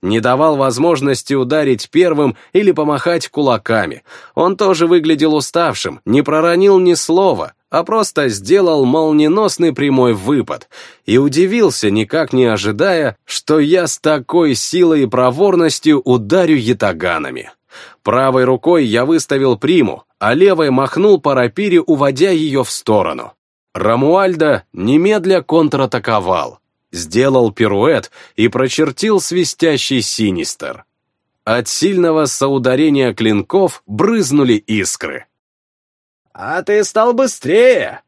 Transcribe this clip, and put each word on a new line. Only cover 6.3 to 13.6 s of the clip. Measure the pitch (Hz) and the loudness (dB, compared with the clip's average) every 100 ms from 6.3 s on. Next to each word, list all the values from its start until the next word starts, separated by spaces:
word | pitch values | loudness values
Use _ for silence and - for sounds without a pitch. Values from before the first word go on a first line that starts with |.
| 151 165 175 196 190 | 0 0 2 4 4
ни | 180 | 4
слова, | 170 - 170 190 110 76 _ _ | 0 0 2 2 0 -6 _ _
а | 147 | -4
просто | 170 220 208 - 139 | -2 -2 -2 -2 -2
сделал | 101 98 190 180 156 | -4 0 2 4 2
молниеносный | 127 156 156 151 151 190 208 - 170 | 2 2 2 2 2 2 0 0 -2
прямой | 135 143 131 123 | 0 0 2 2
выпад | 110 101 143 104 73 - - - - | 0 -2 -2 -2 -8 -12 -20 -20 -18
и | - 117 | 0 2
удивился, | 143 139 185 233 196 - 107 | 2 2 0 2 0 0 -2
никак | 104 107 156 151 | -2 -2 -4 -2
не | 127 | 0
ожидая, | 123 107 101 107 190 175 143 101 | 2 0 -4 -2 -2 0 -4 -6
что | _ - - | _ -12 -2
я | 156 | 0